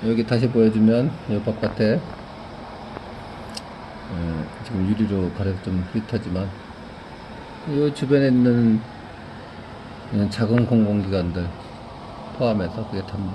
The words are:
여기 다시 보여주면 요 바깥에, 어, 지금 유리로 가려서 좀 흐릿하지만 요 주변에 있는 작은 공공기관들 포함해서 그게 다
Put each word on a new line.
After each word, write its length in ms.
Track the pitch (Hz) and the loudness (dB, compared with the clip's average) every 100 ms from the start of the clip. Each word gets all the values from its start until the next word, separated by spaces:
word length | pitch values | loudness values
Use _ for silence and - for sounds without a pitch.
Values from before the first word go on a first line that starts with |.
| 110 | 2
여기 180 | 113 113 | 2 2
다시 200 | 117 123 | 2 4
보여주면 640 | 117 110 110 110 117 127 - - | 6 6 8 6 6 2 -2 -4
요 100 | 104 | -2
바깥에, 560 | 104 110 107 - 107 139 - - - - - - - - - - - - - - - - - - - - - | -2 -2 -2 2 2 2 -2 -12 -14 -14 -14 -14 -14 -14 -12 -12 -12 -12 -14 -14 -12 -12 -14 -14 -14 -14 -10
어, 360 | 87 85 80 76 - | -6 -4 -4 -6 -10
지금 240 | - 110 92 | -6 0 2
유리로 420 | 107 104 98 92 | 2 2 2 0
가려서 300 | 87 98 92 | 0 -2 -2
좀 200 | - 92 87 | -2 -2 0
흐릿하지만 560 | 117 107 104 90 90 98 - - - - - - - - - - - - | -4 -2 -4 -2 -4 -4 -8 -14 -16 -16 -16 -16 -16 -16 -14 -14 -12 -4
요 180 | 143 147 | 2 2
주변에 340 | 143 131 143 139 | 0 4 6 8
있는 520 | 127 123 120 117 110 110 - - - - - - - - - - - - 104 101 | 8 8 8 6 4 2 -14 -16 -16 -16 -16 -16 -16 -14 -14 -14 -14 -4 0 0
작은 360 | 95 110 117 120 | 2 2 4 6
공공기관들 840 | 117 107 104 95 95 87 85 85 85 - - - - - - - - | 4 4 2 2 0 0 -2 -4 -6 -14 -16 -16 -16 -14 -14 -14 -2
포함해서 500 | 123 107 87 - 107 | 0 2 0 -4 -6
그게 100 | 101 95 | -6 -6
다 100 | - 95 | -4 -4